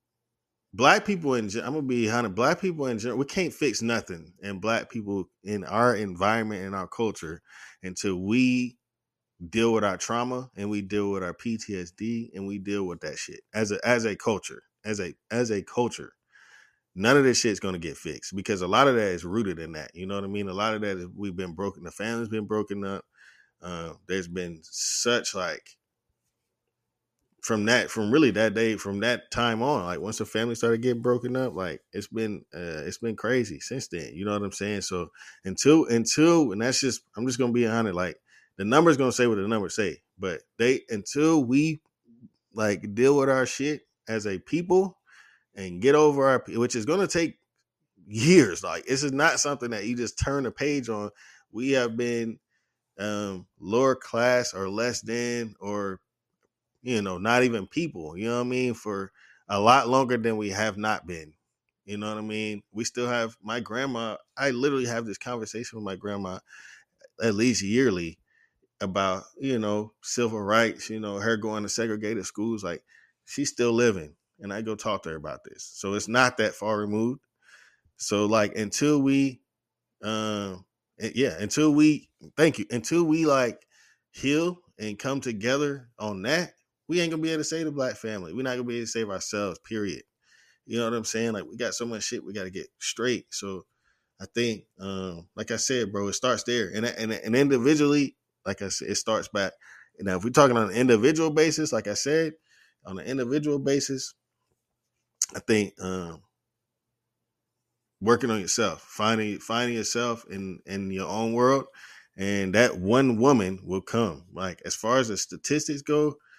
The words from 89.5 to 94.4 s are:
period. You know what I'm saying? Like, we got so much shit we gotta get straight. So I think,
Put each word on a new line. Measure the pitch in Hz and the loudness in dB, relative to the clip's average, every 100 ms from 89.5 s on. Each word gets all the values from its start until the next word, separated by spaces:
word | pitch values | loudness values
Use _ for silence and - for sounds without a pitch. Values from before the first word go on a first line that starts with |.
| 80 | -6
period. | - 110 101 71 - _ _ _ _ _ - | -8 -6 -4 -6 -14 _ _ _ _ _ -8
You | 117 | -4
know | 117 | -2
what | |
I'm | 117 107 | -2 -4
saying? | 113 117 | -2 -2
Like, | 107 - | -4 -8
we | 117 | -6
got | 117 | -6
so | - 117 | -4 -6
much | 110 | -6
shit | - 113 | -6 -8
we | 65 | -8
gotta | 104 92 | -10 -8
get | 92 - - | -10 -12 -10
straight. | - - 123 113 - | -8 -2 -2 -2 -4
So | - 101 95 - _ _ _ _ - | -10 -10 -12 -14 _ _ _ _ -20
I | 98 | -8
think, | 120 | -2